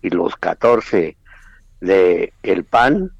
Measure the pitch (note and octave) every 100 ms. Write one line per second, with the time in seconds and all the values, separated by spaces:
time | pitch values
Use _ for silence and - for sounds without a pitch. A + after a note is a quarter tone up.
0 | F#2+ F2+ F2 - E2 E2 A#2+ A#2+ - G#2
1 | D#2+ - _ - - _ _ _ F2+ G2
2 | F2+ F2 F2 _ - F2+ - A#2+ B2 D#3+
3 | F#3 -